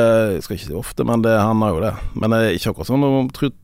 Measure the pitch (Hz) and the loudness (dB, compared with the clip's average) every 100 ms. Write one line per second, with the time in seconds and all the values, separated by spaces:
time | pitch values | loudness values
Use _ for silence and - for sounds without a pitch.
0 | 117 113 107 90 - 92 98 82 - - | 6 4 2 -2 -6 -10 -8 -8 -8 -4
1 | 120 117 113 110 107 110 107 82 110 - | 0 2 2 4 4 2 0 0 -4 -4
2 | - - 110 113 110 87 117 - - 131 | -8 -4 0 2 2 0 -4 -6 -2 0
3 | 139 135 127 - 139 - | 2 0 -2 -4 -6 -6